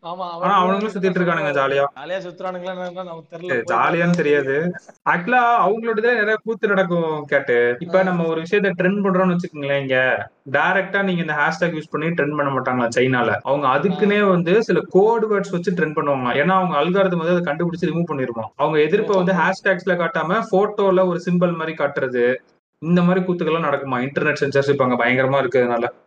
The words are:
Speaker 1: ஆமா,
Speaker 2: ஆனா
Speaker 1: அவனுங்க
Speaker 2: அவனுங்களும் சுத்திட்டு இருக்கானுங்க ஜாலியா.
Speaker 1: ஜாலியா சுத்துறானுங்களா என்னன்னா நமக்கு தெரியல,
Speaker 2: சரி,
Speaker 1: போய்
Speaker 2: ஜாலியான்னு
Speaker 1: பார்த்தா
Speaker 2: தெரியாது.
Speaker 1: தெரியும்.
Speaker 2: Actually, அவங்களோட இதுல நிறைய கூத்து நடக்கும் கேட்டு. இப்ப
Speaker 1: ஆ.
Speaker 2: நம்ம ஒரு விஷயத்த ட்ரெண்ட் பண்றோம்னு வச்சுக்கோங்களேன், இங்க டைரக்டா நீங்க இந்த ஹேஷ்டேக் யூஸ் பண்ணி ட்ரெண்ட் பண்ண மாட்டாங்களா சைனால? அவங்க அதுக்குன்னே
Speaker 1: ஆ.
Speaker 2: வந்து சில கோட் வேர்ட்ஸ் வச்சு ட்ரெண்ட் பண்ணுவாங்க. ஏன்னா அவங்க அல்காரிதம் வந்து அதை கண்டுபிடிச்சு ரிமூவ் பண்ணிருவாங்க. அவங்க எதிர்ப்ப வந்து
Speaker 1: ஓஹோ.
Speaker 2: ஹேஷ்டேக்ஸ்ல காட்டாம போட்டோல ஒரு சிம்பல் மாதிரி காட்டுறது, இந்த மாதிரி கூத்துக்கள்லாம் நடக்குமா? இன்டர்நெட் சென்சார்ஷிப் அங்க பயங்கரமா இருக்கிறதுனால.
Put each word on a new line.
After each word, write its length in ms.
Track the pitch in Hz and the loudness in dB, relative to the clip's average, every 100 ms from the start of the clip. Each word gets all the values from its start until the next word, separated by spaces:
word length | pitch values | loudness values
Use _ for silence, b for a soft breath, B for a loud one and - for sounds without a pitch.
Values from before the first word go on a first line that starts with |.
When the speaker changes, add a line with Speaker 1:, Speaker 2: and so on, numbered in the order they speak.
Speaker 1:
ஆமா, 260 | 170 180 180 | -12 -10 -10
Speaker 2:
ஆனா 360 | 170 185 202 180 | -6 0 2 2
Speaker 1:
அவனுங்க 40 | |
Speaker 2:
அவனுங்களும் 220 | 196 214 | 0 -2
சுத்திட்டு 300 | 208 185 175 | -2 -2 0
இருக்கானுங்க 300 | 175 165 147 | 0 0 0
ஜாலியா. 340 | 143 135 139 139 127 | 0 2 2 0 -2
Speaker 1:
ஜாலியா 220 | 147 185 | -8 -8
சுத்துறானுங்களா 540 | 180 175 185 180 180 | -8 -10 -8 -8 -8
என்னன்னா 200 | 185 180 | -8 -10
நமக்கு 460 | 180 180 165 156 165 | -10 -12 -14 -16 -14
தெரியல, 100 | 175 | -6
Speaker 2:
சரி, 140 | 127 | -4
Speaker 1:
போய் 160 | 113 117 | -2 0
Speaker 2:
ஜாலியான்னு 300 | 139 170 170 | 2 2 0
Speaker 1:
பார்த்தா 40 | |
Speaker 2:
தெரியாது. 340 | 175 147 147 135 | 2 2 2 2
Speaker 1:
தெரியும். 280 | 139 170 175 - - - | -2 -2 -6 -14 -10 -2
Speaker 2:
Actually, 320 | 170 175 254 240 240 | -2 2 2 4 4
அவங்களோட 380 | 190 226 226 214 | 2 0 -2 0
இதுல 160 | 233 | 0
நிறைய 240 | 240 208 214 | 0 0 -2
கூத்து 240 | 214 220 226 | -2 -4 0
நடக்கும் 580 | 202 180 175 165 156 143 | 0 2 0 -2 -4 -2
கேட்டு. 500 | 143 127 120 120 120 | -2 2 2 2 0
இப்ப 200 | 175 185 | 0 0
Speaker 1:
ஆ. 40 | |
Speaker 2:
நம்ம 220 | 190 175 165 | 2 0 -2
ஒரு 160 | 160 | -2
விஷயத்த 300 | 165 208 196 175 | -2 0 0 0
ட்ரெண்ட் 260 | 175 202 | 0 2
பண்றோம்னு 320 | 196 185 185 175 | 0 2 2 0
வச்சுக்கோங்களேன், 460 | 180 151 143 139 | -4 -8 -4 -2
இங்க 480 | 135 127 127 113 107 _ - | 0 2 2 0 -4 _ -4
டைரக்டா 520 | 135 160 190 185 196 | 0 2 0 0 -2
நீங்க 180 | 196 175 | 0 -2
இந்த 120 | 160 | -2
ஹேஷ்டேக் 400 | 151 151 170 175 | 0 -2 0 -2
யூஸ் 160 | 156 151 | -2 -6
பண்ணி 180 | 147 156 | -4 -4
ட்ரெண்ட் 280 | 170 147 147 | -2 -2 0
பண்ண 80 | |
மாட்டாங்களா 460 | 143 131 127 127 120 120 | 0 0 -2 0 0 2
சைனால? 420 | 127 131 113 104 | 2 2 0 -2
அவங்க 260 | - 143 143 | -2 0 2
அதுக்குன்னே 560 | 135 165 180 208 208 | 2 0 0 2 2
Speaker 1:
ஆ. 40 | 202 | 2
Speaker 2:
வந்து 360 | 180 170 202 | 2 2 2
சில 180 | 220 175 - | 2 0 2
கோட் 360 | 180 208 233 220 | 2 4 2 0
வேர்ட்ஸ் 260 | 208 180 | -2 -2
வச்சு 200 | 175 175 | -4 -4
ட்ரெண்ட் 240 | 170 156 151 | -2 -2 0
பண்ணுவாங்க. 400 | 143 139 123 123 | 0 0 0 0
ஏன்னா 140 | 147 | 2
அவங்க 280 | 190 185 147 | 2 2 0
அல்காரிதம் 400 | 156 185 190 180 | 2 2 2 0
வந்து 180 | 160 180 | 0 0
அதை 60 | |
கண்டுபிடிச்சு 440 | 175 147 175 165 165 | 0 -2 -4 -2 -4
ரிமூவ் 260 | 156 170 | -2 -2
பண்ணிருவாங்க. 400 | 147 127 117 110 _ | -2 -4 -6 -10 _
அவங்க 240 | 156 156 | 0 2
எதிர்ப்ப 360 | 156 202 214 196 | 2 2 2 0
வந்து 160 | 180 | 2
Speaker 1:
ஓஹோ. 100 | 185 | 2
Speaker 2:
ஹேஷ்டேக்ஸ்ல 560 | 165 190 208 180 190 175 | 0 0 0 -2 0 -2
காட்டாம 460 | 165 170 147 208 - | 0 -2 -2 -2 0
போட்டோல 560 | 185 208 208 196 185 185 | 0 0 0 2 4 2
ஒரு 140 | 170 185 | 0 -2
சிம்பல் 300 | 175 175 165 | 0 0 0
மாதிரி 220 | 160 156 | -6 -2
காட்டுறது, 580 | 143 143 135 123 120 127 _ _ _ _ | -4 -2 -4 0 0 0 _ _ _ _
இந்த 200 | 151 175 | 0 2
மாதிரி 240 | 175 190 185 | 4 2 0
கூத்துக்கள்லாம் 420 | 175 156 160 156 | -2 -2 -2 -2
நடக்குமா? 320 | 139 135 127 | -2 -4 -4
இன்டர்நெட் 420 | 131 143 151 143 | -4 -2 -2 -2
சென்சார்ஷிப் 400 | 143 139 139 135 | 0 0 2 2
அங்க 140 | 131 120 | 2 2
பயங்கரமா 440 | 117 127 131 139 | 2 2 2 0
இருக்கிறதுனால. 480 | 131 131 120 120 120 - | 2 2 2 0 -2 -6